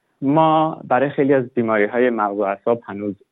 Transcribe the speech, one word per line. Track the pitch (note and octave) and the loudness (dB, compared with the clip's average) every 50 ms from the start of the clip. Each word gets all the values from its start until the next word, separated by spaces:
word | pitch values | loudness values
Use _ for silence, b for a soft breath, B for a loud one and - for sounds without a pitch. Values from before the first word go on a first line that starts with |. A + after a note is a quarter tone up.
| _ _ _ _ | _ _ _ _
ما | C#3+ C3+ D3 D#3+ D#3+ D#3 D#3 D#3+ D#3 D#3+ - - - | -2 0 2 4 4 4 4 2 2 0 -4 -8 -4
برای | - B2+ B2 C3+ C#3+ | -2 0 0 0 0
خیلی | C#3 - C#3+ C3+ C#3+ | 0 0 2 2 2
از | C3 A#2+ A#2+ - | 2 0 -2 -4
بیماری‌های | A#2+ A#2 A2 A2 G#2+ G#2 G2+ A#2+ A#2+ B2+ B2+ | -4 -2 0 0 0 0 0 0 0 0 0
مغز | A#2 G#2+ G#2 G2+ G2+ G2+ | 0 0 -2 -2 -2 -2
و | |
اعصاب | G#2 F#2+ G2 - _ A#2 A#2+ A#2 - | -2 -2 -4 -2 _ -2 -2 -2 -4
هنوز | - G2 G2+ G#2 G2+ F#2+ - _ _ | -10 -10 -8 -8 -8 -8 -10 _ _